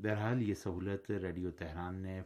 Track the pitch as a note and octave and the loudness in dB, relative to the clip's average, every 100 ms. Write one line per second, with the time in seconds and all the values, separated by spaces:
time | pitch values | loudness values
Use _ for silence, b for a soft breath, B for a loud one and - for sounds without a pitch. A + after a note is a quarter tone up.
0 | G#2 G#2 G#2+ B2 G#2+ F#2 G2+ F2+ F#2+ G2 | 0 2 4 4 4 2 0 -2 0 -2
1 | - G#2 F#2 F2 F2+ E2 E2 E2+ F2+ F#2 | 0 0 0 -2 -2 -2 -6 -4 -4 -4
2 | F#2+ F#2+ | -4 -6